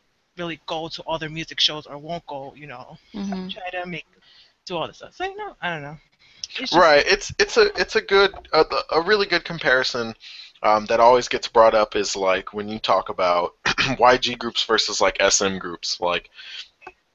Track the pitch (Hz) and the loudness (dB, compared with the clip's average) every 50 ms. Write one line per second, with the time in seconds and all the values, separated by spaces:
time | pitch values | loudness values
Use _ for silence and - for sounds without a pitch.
0 | _ _ _ _ _ _ _ - 175 170 160 147 _ - 170 160 160 165 - - | _ _ _ _ _ _ _ -10 -8 -8 -8 -10 _ -8 -8 -8 -8 -8 -12 -12
1 | 170 - 160 160 160 156 156 160 165 - 147 - - - 156 151 151 - 135 147 | -8 -6 -6 -6 -6 -8 -8 -10 -12 -10 -4 -2 -2 -2 -2 -6 -12 -14 -16 -16
2 | 147 156 170 175 - - - 139 135 139 - - 151 147 123 123 127 - 156 165 | -12 -10 -10 -10 -10 -12 -12 -12 -12 -14 -18 -18 -18 -16 -16 -16 -18 -18 -20 -20
3 | _ _ - 208 196 202 190 185 185 185 190 - 185 180 180 180 180 180 175 156 | _ _ -12 -10 -8 -6 -6 -6 -8 -10 -10 -12 -12 -10 -8 -8 -8 -8 -10 -12
4 | - _ _ _ _ _ _ _ _ _ _ _ - - 185 165 147 117 95 - | -12 _ _ _ _ _ _ _ _ _ _ _ -12 -8 -6 -6 -6 -6 -10 -14
5 | - - _ - 349 392 381 403 427 403 - _ - 175 170 156 143 143 156 156 | -20 -18 _ -8 -8 -8 -8 -10 -12 -14 -12 _ -8 -8 -6 -8 -10 -12 -14 -16
6 | _ _ _ _ _ _ _ _ - - - - 262 - - 160 180 160 147 143 | _ _ _ _ _ _ _ _ -14 -12 -10 -10 -4 0 4 6 6 8 8 6
7 | - - 185 208 - - - - 202 202 - 240 208 202 - - 185 - - 220 | 6 4 2 0 -2 -4 -2 -2 -2 2 4 4 4 4 2 -2 -4 -2 -2 -4
8 | 214 - 196 196 196 190 - - - - - - - - - 135 - - - 156 | -2 2 4 4 4 2 0 -4 -8 0 4 4 4 4 2 -4 -2 -2 -2 0
9 | 170 175 214 208 202 190 175 170 - - 170 160 - 143 127 127 127 - - 123 | 2 2 2 2 2 2 -2 -2 -2 -4 -8 -4 0 2 2 2 2 0 -2 -4
10 | 117 113 110 _ - - - - - - - _ - 110 107 107 107 104 117 113 | -6 -6 -8 _ -16 -20 -20 -20 -20 -20 -10 _ 0 2 2 2 2 2 4 6
11 | 117 117 123 123 120 - - 120 - - - 117 113 113 110 110 107 - - 107 | 6 6 6 6 4 0 -4 -6 -4 2 6 6 6 8 6 4 2 2 0 -2
12 | 101 95 - 101 95 95 92 95 98 - - 104 104 104 110 110 - - 117 107 | -4 -4 -4 -2 0 0 0 0 -2 -6 -10 -10 -8 -8 -8 -4 0 0 2 2
13 | - - 104 92 92 90 87 87 87 85 - _ - - - - - 135 127 110 | 0 -2 -4 0 0 2 2 2 0 -2 -4 _ -6 -4 -2 -2 -2 -2 0 4
14 | 113 123 127 127 - 120 123 120 120 120 - - - - 113 104 - - 101 - | 6 6 6 4 2 -2 -4 -4 -6 -6 -4 -4 -2 0 0 0 0 0 -2 0
15 | 107 98 95 - 95 98 - - 104 98 95 95 90 87 85 - - - - - | 0 0 2 2 2 2 2 2 0 0 -2 -4 -8 -10 -10 -10 -8 -8 -6 -4
16 | 90 87 87 87 - - _ - - - - - - - _ _ - - - _ | -2 -2 -2 -2 -4 -8 _ -20 -18 -16 -16 -16 -18 -18 _ _ -20 -20 -20 _
17 | _ _ _ | _ _ _